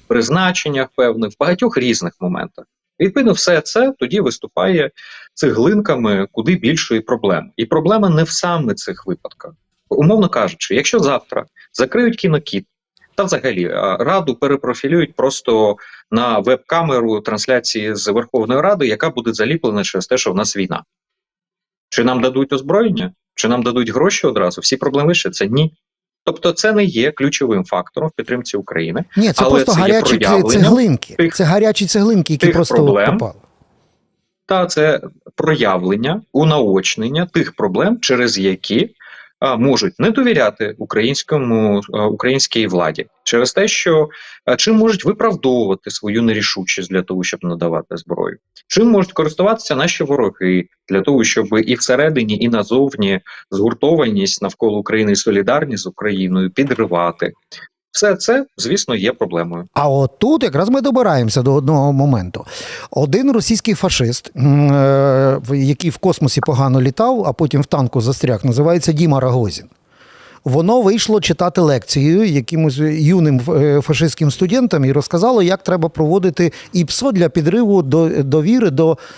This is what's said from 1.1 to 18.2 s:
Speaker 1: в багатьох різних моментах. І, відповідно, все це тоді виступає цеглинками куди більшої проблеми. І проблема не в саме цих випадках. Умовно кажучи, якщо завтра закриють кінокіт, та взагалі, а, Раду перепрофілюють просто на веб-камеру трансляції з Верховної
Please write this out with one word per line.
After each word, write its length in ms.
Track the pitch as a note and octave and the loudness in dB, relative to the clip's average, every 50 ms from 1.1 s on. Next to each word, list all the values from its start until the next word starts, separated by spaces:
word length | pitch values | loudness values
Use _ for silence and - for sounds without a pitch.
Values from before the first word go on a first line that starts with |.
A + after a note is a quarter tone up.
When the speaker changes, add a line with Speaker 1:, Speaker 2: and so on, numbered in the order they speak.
| A2 A2+ A2+ G#2 | 0 -2 -4 -6
Speaker 1:
в 60 | - - | -4 -4
багатьох 380 | C#3+ E3 F3+ F3+ B3 A#3 - C3 | -2 0 0 0 0 -2 0 0
різних 340 | B2 B2 A2+ - F2 E2+ - - | 0 0 -2 -2 -4 -8 -10 -8
моментах. 440 | F#2 F2+ F2+ - - - - - - _ _ _ _ _ _ - | -6 -6 -4 -6 -8 -10 -12 -20 -20 _ _ _ _ _ _ -2
І, 60 | E3 | -2
відповідно, 280 | F#3+ G3 C#4+ C4 A3 | 0 0 2 2 2
все 280 | - - - F3+ F3 D#3 | 2 0 0 0 0 0
це 320 | D3+ - - A3+ B3+ C4+ C4+ - | 0 -2 0 0 0 0 0 -4
тоді 220 | - - D3+ G#3+ | -6 -4 -2 -2
виступає 680 | F3 B2 A2 - - A#2 - E3+ F#3 F#3+ F#3+ E3 C#3+ - _ - - - - - - - _ | -2 -2 -4 -6 -12 -8 -4 -2 0 0 2 0 0 -2 _ -12 -20 -20 -20 -20 -20 -18 _
цеглинками 920 | - - C3+ G#2 A2 A#2+ E3 G#3+ G#3 G#3 - D3+ B2+ A#2 G#2+ G#2 F#2+ G2 - | -2 -2 0 2 2 2 2 2 2 0 0 -2 0 0 0 0 0 -2 -4
куди 220 | - A#2 A2+ D3+ F#3 | -4 -4 -2 0 0
більшої 460 | F3+ - A2+ A2+ D#3+ - - A#2 A2 | 0 0 0 -2 -2 -2 -2 -2 -2
проблеми. 500 | A2 - B2+ A2 - G2 F2+ D#2 - - _ | -2 -2 -4 -2 0 0 0 -2 -4 -8 _
І 100 | - A2+ | -8 -4
проблема 420 | A2 - D#3 D3+ E3+ G#3+ A3 G3+ F#3 | -2 -2 0 2 2 2 2 2 2
не 140 | D#3+ D#3 | 2 2
в 80 | E3 - | 0 0
саме 440 | - - - F3 F3 E3 C#3+ A2 G2+ | -2 -4 -4 -2 -2 -2 -2 -4 -4
цих 320 | - - - F#2+ - - | -6 -8 -12 -12 -10 -8
випадках. 460 | - F3 - - - - _ - - - _ _ _ _ _ _ - | -8 -8 -8 -8 -18 -18 _ -20 -20 -20 _ _ _ _ _ _ -4
Умовно 400 | - C#3 D3 E3 G#3+ G#3+ G3 D#3+ | 0 2 4 4 4 4 2 2
кажучи, 460 | - B2 G#2+ F2+ E2 - - - G2+ | 0 0 -2 -2 -4 -6 -6 -2 -2
якщо 240 | B2 - - - A3+ | -2 -2 0 0 0
завтра 480 | D#3 C#3 C#3 A#2+ _ - - - - _ _ _ _ _ | 0 0 -2 -2 _ -6 -8 -8 -8 _ _ _ _ _
закриють 440 | - - C3 C3 - A3+ B3 A#3 A#3 | -4 -2 -2 0 0 0 0 0 0
кінокіт, 500 | - - F#3 D#3 D3 - - - G3 - _ _ _ _ _ _ _ _ _ - | 0 -2 0 0 0 -2 -4 -10 -10 -10 _ _ _ _ _ _ _ _ _ -4
та 100 | - - | -4 -2
взагалі, 400 | F3 E3 B2 - C3 G#2+ F2+ F2 | -2 -2 -2 -2 -4 -2 -2 -4
а, 300 | E2 - - F#2+ G2 F#2 | -4 -4 -4 -2 -2 -2
Раду 380 | - A#2 D3 F#3 G3 E3 C#3+ A#2+ | -2 -2 0 0 -2 -2 -2 -4
перепрофілюють 800 | - - C#3 C#3 C3+ - B2+ B2 - - C#3 E3 F3 D#3 - - | -2 0 -2 -2 -2 -2 -4 -6 -4 -2 0 0 0 0 -2 -2
просто 600 | - B2 C3+ C3+ - - - A2+ A2 G#2+ G#2 G2+ - - - - - _ - | -2 -2 -2 -2 -2 -2 0 2 2 2 2 0 -2 -8 -20 -20 -20 _ -4
на 280 | A2 A2+ A#2+ B2 A2+ G#2+ | -2 -2 0 0 0 0
веб-камеру 840 | G2 A#2+ C3 B2+ _ - D#3+ E3+ E3+ D#3 C3+ B2 A#2 A2+ A2 G#2 | 0 0 0 -2 _ -2 -2 -2 0 0 0 0 0 0 -2 -2
трансляції 760 | G#2+ - G#2+ G#2 - - C3 B2 A#2+ - - A2 G#2+ G#2+ G#2+ | -4 -6 -6 -6 -2 0 -2 -2 -2 -4 -6 -4 -4 -6 -6
з 140 | G2+ F#2+ G#2 | -6 -4 -2
Верховної 520 | G2+ A#2 | -2 -2